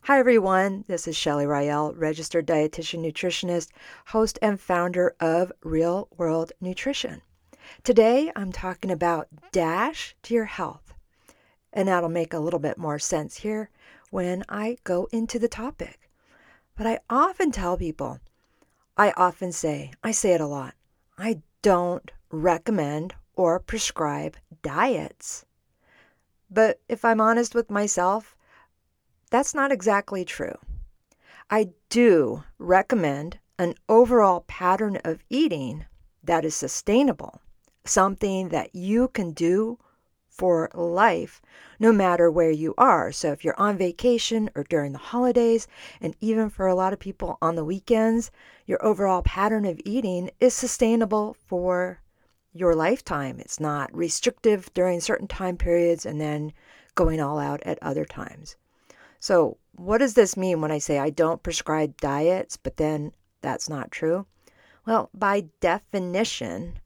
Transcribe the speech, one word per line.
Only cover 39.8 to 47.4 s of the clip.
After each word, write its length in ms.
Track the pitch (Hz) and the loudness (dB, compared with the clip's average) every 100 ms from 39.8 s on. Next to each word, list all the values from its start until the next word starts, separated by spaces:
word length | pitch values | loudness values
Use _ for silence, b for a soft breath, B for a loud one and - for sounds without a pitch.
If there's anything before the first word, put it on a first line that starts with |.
| _ _ _ _ _ | _ _ _ _ _
for 420 | - 185 170 165 | -2 2 2 0
life, 680 | - 170 175 220 170 165 - B B B B | -4 -4 2 2 2 -6 -14 B B B B
no 140 | 220 | 4
matter 360 | 214 190 175 170 | 4 4 4 4
where 220 | 160 165 | 4 2
you 220 | 156 160 - | 2 -2 4
are. 360 | 262 175 92 | 6 6 2
So 180 | - 151 | -2 -4
if 140 | - 165 | -2 -4
you're 120 | - | 0
on 200 | 202 202 | 0 2
vacation 720 | 180 175 247 240 - 226 214 | -2 0 2 2 0 -2 -2
or 120 | - 143 | -4 -2
during 260 | 160 143 | -2 -2
the 60 | 139 | -8
holidays, 680 | - 240 247 247 233 226 - B B B | -6 0 2 4 4 2 -2 B B B
and 120 | 160 - | -10 -6
even 300 | 220 220 220 | -2 0 -2
for 180 | - 190 | -2 0
a 80 | 185 | 2
lot 160 | 185 | 0
of 80 | 196 | -2
people 380 | 196 185 180 - | -10 -10 -8 -2